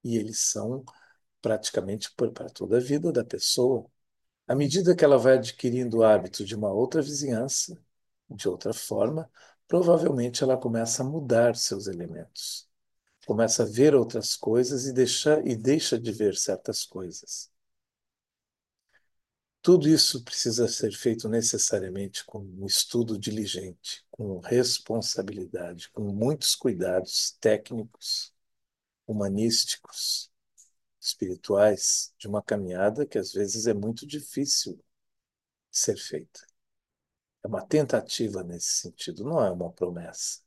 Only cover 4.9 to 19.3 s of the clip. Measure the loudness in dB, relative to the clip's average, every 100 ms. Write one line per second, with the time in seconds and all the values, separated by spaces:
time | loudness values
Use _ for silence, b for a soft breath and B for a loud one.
4.9 | 6 8 8 8 6 4 -4 -2 0 0
5.9 | 6 8 6 4 -8 -8 -4 -2 0 0
6.9 | 0 -2 -4 -2 -2 -2 -4 -4 -8 _
7.9 | _ _ _ _ -6 -4 -4 -6 -6 -4
8.9 | 0 0 -2 -8 b b b _ 2 4
9.9 | 4 4 0 -2 0 2 2 0 -2 -2
10.9 | -2 -4 -4 2 4 4 2 -2 -4 -6
11.9 | -8 -10 -12 -14 -14 -12 -12 _ _ _
12.9 | _ _ _ -4 2 2 2 0 6 8
13.9 | 8 4 -2 -4 -4 0 2 2 -2 -4
14.9 | 2 2 2 2 2 2 0 2 2 2
15.9 | -2 -2 0 0 0 -2 -4 -4 -6 -8
16.9 | -10 -12 -14 -14 -14 -14 _ _ _ _
17.9 | _ _ _ _ _ _ _ _ _ _
18.9 | _ _ _ _